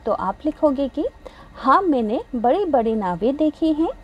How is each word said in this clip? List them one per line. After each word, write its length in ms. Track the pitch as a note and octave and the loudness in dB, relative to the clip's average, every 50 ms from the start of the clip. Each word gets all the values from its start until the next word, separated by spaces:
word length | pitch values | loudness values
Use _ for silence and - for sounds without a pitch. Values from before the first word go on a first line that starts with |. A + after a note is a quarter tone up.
| - | -4
तो 60 | - G3+ | -4 -4
आप 260 | - - F#3 G#3 - - | -2 -2 -4 -6 -4 -4
लिखोगे 440 | D#4 D4+ - - D4+ C4+ B3+ C#4 C4 | -6 -4 0 0 0 2 2 -2 -4
कि 180 | - C#4+ E4+ C#5 - - - - - - - - - | -4 -4 -6 -6 -6 -10 -20 -20 -20 -20 -20 -20 -16
हाँ, 280 | - - C4 C#4 F4+ G4+ | -6 2 4 4 4 4
मैंने 380 | F4+ C#4+ B3+ A3+ G#3 A3 D#4+ A#4+ - - | 2 2 2 0 0 -2 -4 -6 -6 -8
बड़ी-बड़ी 600 | A#3+ G#3+ A#3+ D4 F#4+ G#4 F4 C#4+ B3 A3+ A3+ A3 | -2 2 2 2 2 0 0 0 0 0 0 -2
नावें 420 | A3 G3 F3+ F3+ E3 G3 B3 C4+ | -2 -2 -4 -4 -2 0 -2 0
देखी 360 | D4+ D#4 D#4 D4+ - E4 D#4+ D#4 | 2 0 -2 0 0 0 0 0
हैं, 160 | D4 E4 F#4+ - - | 0 0 -2 -2 -8